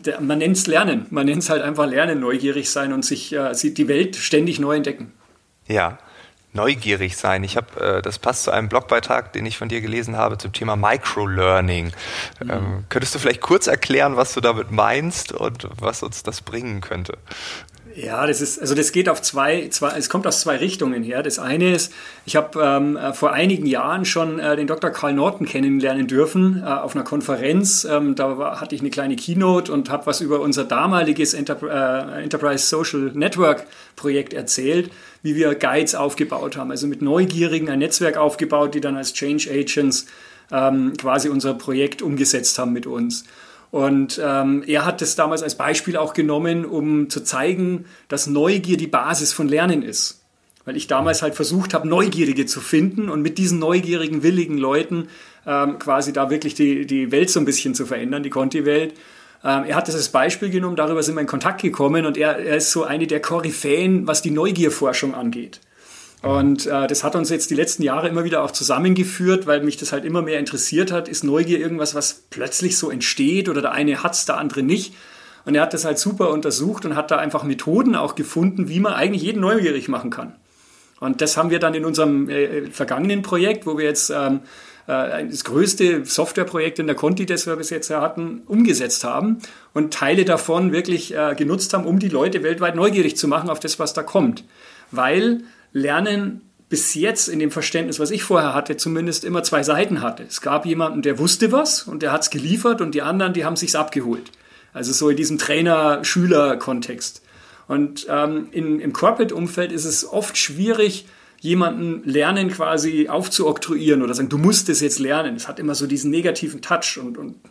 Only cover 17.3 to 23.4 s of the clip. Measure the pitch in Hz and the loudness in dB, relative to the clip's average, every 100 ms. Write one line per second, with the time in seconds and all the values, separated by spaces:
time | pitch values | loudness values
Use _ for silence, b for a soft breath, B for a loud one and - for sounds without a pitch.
17.3 | B B B B - - - 113 113 143 | B B B B -20 -20 -14 -8 -2 0
18.3 | 143 147 - 139 143 147 180 180 156 - | 0 -2 -4 -2 0 2 2 2 0 -2
19.3 | 139 143 170 143 - 147 - 135 - 185 | 0 0 0 -2 -2 -2 -2 -2 -2 0
20.3 | - 165 135 139 185 139 123 113 123 143 | 0 0 0 -2 0 -2 -2 -4 -4 -4
21.3 | 139 127 151 180 175 - B B B - | -4 -2 2 4 2 0 B B B -2
22.3 | 156 156 156 147 139 143 147 139 135 147 | 0 0 2 4 4 2 0 -4 0 0
23.3 | 135 | 4